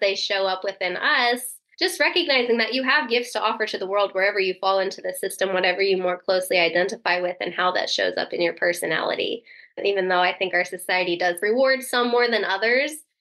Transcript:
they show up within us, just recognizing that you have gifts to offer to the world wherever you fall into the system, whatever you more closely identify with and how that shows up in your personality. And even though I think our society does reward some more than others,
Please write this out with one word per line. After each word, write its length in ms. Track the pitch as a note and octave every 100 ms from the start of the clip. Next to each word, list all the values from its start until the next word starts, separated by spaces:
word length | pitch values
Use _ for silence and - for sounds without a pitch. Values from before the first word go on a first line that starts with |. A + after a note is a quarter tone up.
they 160 | G3+ G3
show 280 | - G3
up 200 | F#3+ F#3
within 320 | G3+ F#3+ F#3 F3+
us, 440 | C#4 D4 A#3+ B3 - - _ -
just 220 | F4 F4
recognizing 580 | D4+ F4 D4 C4+ A#3+ A#3
that 160 | G#3+
you 80 | B3+
have 260 | C4 D4 B3+
gifts 240 | A#3 A#3+
to 60 | G#3+
offer 240 | G#3 A3+ A#3
to 120 | G3+
the 80 | F#3+
world 240 | G3+ G3
wherever 280 | F#3+ G3 G3+
you 140 | F#3+ F3+
fall 200 | F#3+ G3
into 200 | F#3+ F#3+
the 140 | F#3
system, 380 | F3+ F#3+ - G3
whatever 280 | F#3 F#3 F3+
you 160 | G3 F#3+
more 220 | F3+ F3+
closely 400 | - F#3 F#3 F#3
identify 600 | E3 E3+ G3 A3+ F#3+ F3+
with 160 | F3+ F3+
and 140 | F3+
how 160 | F3 F#3
that 180 | F#3+ -
shows 260 | - F#2 F#3
up 160 | -
in 100 | -
your 120 | E3+
personality. 920 | E3 F3+ F3 E3+ D#3+ - - - - - - - -
And 100 | G3
even 220 | G3+ F#3
though 100 | F3+
I 180 | F3+ F#3
think 160 | F#3+
our 120 | F3
society 520 | F3+ F3+ - F#3 F3+ E3+
does 240 | F3+ F3
reward 440 | G#3 A#3+ C4+ C4
some 260 | B3+ B3 A#3+
more 180 | A#3+ A#3+
than 160 | A3
others, 460 | F3+ F#3+ A3 B3+ D4 D4+ - _